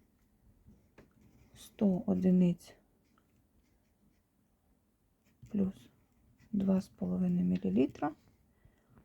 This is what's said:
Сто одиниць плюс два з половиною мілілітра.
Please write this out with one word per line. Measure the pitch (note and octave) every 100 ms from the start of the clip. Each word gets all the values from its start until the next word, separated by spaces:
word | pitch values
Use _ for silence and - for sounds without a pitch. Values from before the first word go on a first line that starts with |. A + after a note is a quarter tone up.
| _ _ _ _ _ _ - - _ - - _ _ _ _ -
Сто | - - G#3 F3+ -
одиниць | F#3 F#3 F3+ F3 E3+ - - _ _ _ _ _ _ _ _ _ _ _ _ _ _ _ _ _ _ _ _ _ _ _ _ _ _ -
плюс | G3+ F#3+ - - _ _ _ _ _ -
два | G3+ F#3+ F#3+
з | -
половиною | - F#3 F3+ F3+ F3+ F3+
мілілітра. | F3+ F#3+ G3+ C#4+ - D4 - _ _ _ _ _ _ _ -